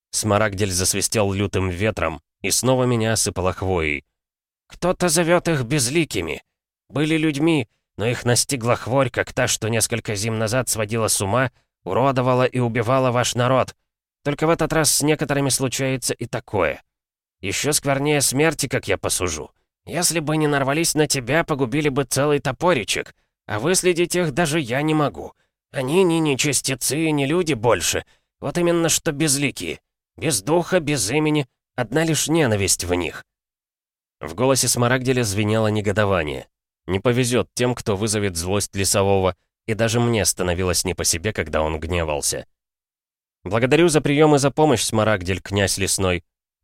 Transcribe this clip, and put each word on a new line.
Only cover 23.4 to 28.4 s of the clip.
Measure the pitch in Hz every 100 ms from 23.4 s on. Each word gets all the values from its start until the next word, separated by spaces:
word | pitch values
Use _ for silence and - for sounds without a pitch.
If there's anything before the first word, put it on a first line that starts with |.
| -
А | 104
выследить | 147 185 180 165 175
их | 175 165
даже | 123 160 165
я | 117 131
не | 156
могу. | 156 139 - 78 _ _ _ _
Они | 147 127 175
ни | 180
нечистецы, | 165 156 127 147 127 - 131 - 143 160
ни | 147 139
люди | 175 160
больше. | 117 117 95 - 87 - _ _ _